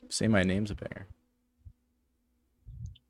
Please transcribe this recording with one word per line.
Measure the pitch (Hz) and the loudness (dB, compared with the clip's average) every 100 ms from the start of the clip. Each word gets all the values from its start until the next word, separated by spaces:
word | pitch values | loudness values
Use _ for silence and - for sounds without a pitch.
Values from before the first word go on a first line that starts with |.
| - | -8
Say | - 110 | 0 4
My | 101 | 6
Name's | 92 98 104 | 4 2 0
a | |
banger. | - - - 95 - _ _ _ _ - - _ _ _ _ _ _ _ _ - - - - | -4 -8 -10 -14 -18 _ _ _ _ -20 -20 _ _ _ _ _ _ _ _ -16 -12 -12 -12